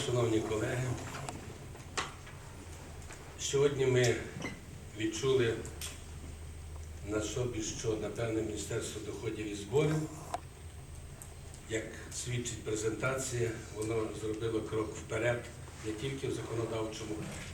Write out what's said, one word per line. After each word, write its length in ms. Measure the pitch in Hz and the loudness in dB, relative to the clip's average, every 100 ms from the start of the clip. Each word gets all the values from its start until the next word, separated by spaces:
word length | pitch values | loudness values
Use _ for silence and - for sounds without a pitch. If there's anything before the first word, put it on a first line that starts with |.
| - | 4
шановні 340 | 120 117 110 | 4 6 6
колеги. 440 | 110 107 - 123 127 - - - - - - - - - - - - - - - - - - - - - - - - - | 4 2 2 2 0 -2 -4 -6 -6 -8 -8 -10 -12 -12 -6 -4 -4 -4 -12 -12 -12 -12 -12 -12 -10 -10 -10 -12 -12 -6
Сьогодні 460 | - 139 143 131 131 | 2 6 6 8 6
ми 280 | 123 120 - - - - - - - - 107 | 8 8 6 0 -6 -6 -8 -12 -12 -10 0
відчули 560 | 110 - 135 131 113 - - - - - - - - - - - - - - - 101 | 0 4 6 8 6 4 -2 -6 -6 -8 -10 -10 -8 -8 -10 -10 -8 -8 -8 -8 -2
на 120 | 107 | 0
собі, 420 | - 127 120 107 | 0 0 0 0
що, 340 | 110 - 117 107 | -2 -2 0 2
напевне, 400 | 104 110 117 110 | 0 0 0 2
Міністерство 580 | 104 104 - 113 - 107 104 | 0 -2 -2 -2 -2 -4 -6
доходів 460 | 95 113 107 107 | -4 -4 -2 -2
і 20 | |
зборів, 420 | 101 98 135 156 156 - - - - - - - - - - - - - - - - - | -4 2 6 6 4 0 -4 -6 -6 -6 -12 -12 -12 -12 -10 -10 -10 -12 -12 -12 -12 -4
як 140 | 110 - - - | -4 -4 -8 -8
свідчить 480 | - 123 123 120 - | -6 -2 -2 -2 -4
презентація, 840 | 113 107 110 107 131 135 - 120 113 110 - 107 | -2 2 2 2 2 2 0 2 2 0 -6 -4
воно 180 | 110 113 107 - | 0 2 0 -2
зробило 400 | 107 107 113 110 | -2 0 2 2
крок 360 | - 110 104 - | 2 0 0 -2
вперед 480 | - 113 120 120 - - - - 107 | -4 2 4 2 0 -8 -10 -6 -4
не 60 | |
тільки 360 | 110 135 135 123 | -2 -2 0 0
в 40 | |
законодавчому, 800 | 113 - 117 110 113 110 - 107 104 - - - | 0 0 0 2 2 0 -2 -4 -2 -4 -4 -6